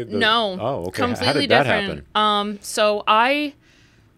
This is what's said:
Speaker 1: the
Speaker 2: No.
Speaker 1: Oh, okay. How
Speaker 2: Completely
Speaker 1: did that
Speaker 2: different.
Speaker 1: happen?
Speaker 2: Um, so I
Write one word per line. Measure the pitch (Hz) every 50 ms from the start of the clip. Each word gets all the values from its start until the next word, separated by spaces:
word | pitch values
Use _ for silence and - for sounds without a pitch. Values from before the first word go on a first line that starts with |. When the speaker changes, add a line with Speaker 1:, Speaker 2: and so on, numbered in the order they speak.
| 127
Speaker 1:
the | - 202 233
Speaker 2:
No. | 233 214 226 233 226 202 185 185
Speaker 1:
Oh, | 107 123 143 107 85
okay. | 90 - - -
How | 247
Speaker 2:
Completely | 240 - - 254 - - -
Speaker 1:
did | -
that | - 254 285
Speaker 2:
different. | 247 - 208 202 196
Speaker 1:
happen? | 160 - 71 - -
Speaker 2:
Um, | 214 214 214 208 208 202 208 208 202 -
so | - - - 214 214 208 208 -
I | - 214 214 233 254 277 294 294 285 277 _ _ _ _ _ _ _ _ _ _ _ _